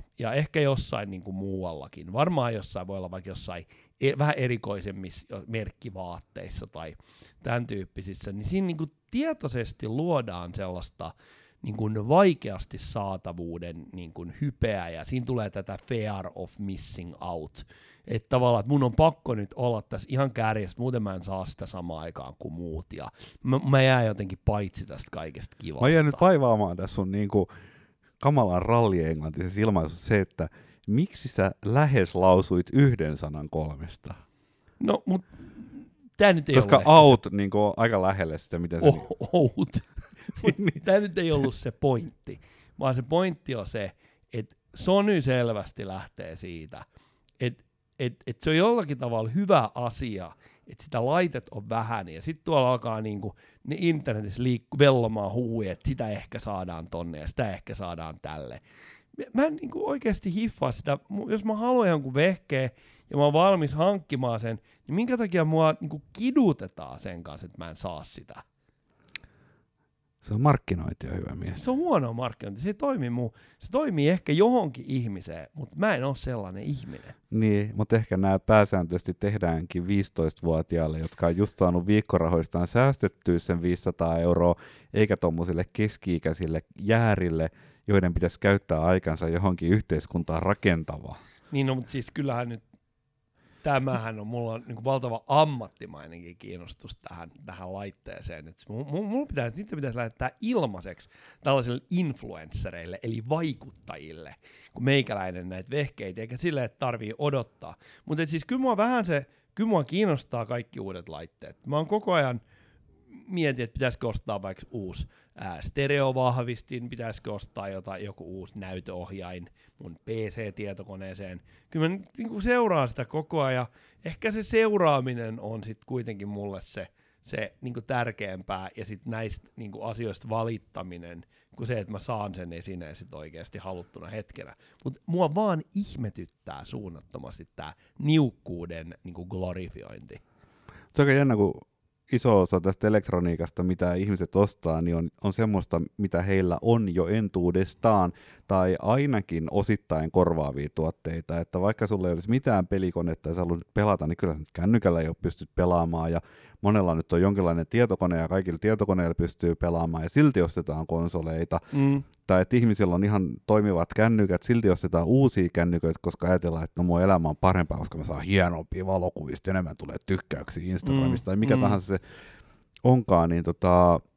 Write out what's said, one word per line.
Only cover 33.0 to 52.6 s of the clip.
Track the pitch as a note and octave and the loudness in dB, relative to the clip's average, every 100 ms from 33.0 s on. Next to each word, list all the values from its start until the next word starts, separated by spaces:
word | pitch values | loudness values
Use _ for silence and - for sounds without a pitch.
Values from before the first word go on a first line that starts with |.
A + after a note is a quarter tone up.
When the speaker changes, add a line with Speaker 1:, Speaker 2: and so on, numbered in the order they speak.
| D#2 D2 | -2 -2
Speaker 2:
sanan | D2 D2 D2+ | -6 -8 -6
kolmesta? | D#2 D#2 D2 E2 - - - _ _ _ _ _ - | -4 -4 -6 -12 -14 -16 -16 _ _ _ _ _ -6
Speaker 1:
No, | - G#3 - | 0 0 0
mut | F#3 - - - - - - - _ - - | -2 -2 -20 -20 -18 -18 -18 -20 _ -10 4
tää | G3+ | 6
nyt | E3+ D3 | 6 6
ei | |
Speaker 2:
Koska | C3 G2+ C3+ | 6 8 6
Speaker 1:
ollut | C3 | 10
ehkä | |
Speaker 2:
out | D#3+ D3 B2 | 12 12 10
Speaker 1:
se | - | 6
Speaker 2:
niinku | G2+ G2 G#2 | 0 2 4
on | G#2 - | 2 4
aika | A2+ G2+ | 2 4
lähelle | F#2 G2 E2 D#2 | 4 2 0 -4
sitä, | - E2+ | -6 -4
mitä | E2+ E2+ | -2 4
se | C#3 | 6
Speaker 1:
Oh, | |
Speaker 2:
niinku | D#2+ - F2+ - | 6 0 -10 0
Speaker 1:
out. | F3 C3 - - - | 2 2 2 -2 -2
<laughs> | - - - - - - | -6 -14 -14 -18 -16 -2
Mut | - - | 0 2
Speaker 2:
<laughs> | G3 | -2
Niin. | D3+ | -2
Speaker 1:
tää | - G3 | 2 4
nyt | G#3 E3+ | 4 -2
ei | E3+ | 0
ollut | D3 C3+ | 2 0
se | - B2 | -2 -8
pointti, | - C#3 A#2+ E3 _ - - - _ _ - | -2 0 0 -4 _ -16 -16 -18 _ _ -4
vaan | C3 | -2
se | B2+ | -2
pointti | B2 E3 F#3+ E3 - | 0 0 0 -2 -8
on | A#2+ F#2+ | -8 -6
se, | A2+ G2 - _ _ _ | -6 -8 -10 _ _ _
että | A2+ G2+ _ _ | -10 -10 _ _
Sony | - - G3 G#3 F#3 | -6 2 4 4 2
selvästi | C3 B2+ A#2 G#2+ - - G2 | 2 2 0 -2 -8 -10 -10
lähtee | F#2 - - F2 D#2+ | -10 -12 -16 -14 -12
siitä, | F#2 E2+ D#2 - - _ _ _ _ - | -12 -12 -14 -18 -20 _ _ _ _ -6
että | B2 B2 _ _ _ - | -6 -6 _ _ _ -6
et, | B2 - - | -6 -6 -12
et | A#2 | -6
se | D#3 | 0
on | D#3 | 4
jollakin | G#3 A#3 D#3 C3 | 4 2 -2 -6
tavalla | B2 A2+ A2 | -2 -2 -2
hyvä | D3 G3+ E3+ A2 | -2 4 4 4
asia, | A#2+ A#2+ - B2+ G2 F2 - _ _ - | -2 -6 -4 -6 -6 -10 -16 _ _ -20
että | - | -20
sitä | - A#2 A#2+ | -6 -2 0
laitet | E3 F3+ C3 - | 2 0 -2 -10
on | A2 G#2+ | -12 -6
vähän, | A2+ A2+ A2+ F2+ | -4 -2 -6 -6
ja | D#2+ | -10
sit | - D#3+ | -10 -8
tuolla | - D3+ | 0 4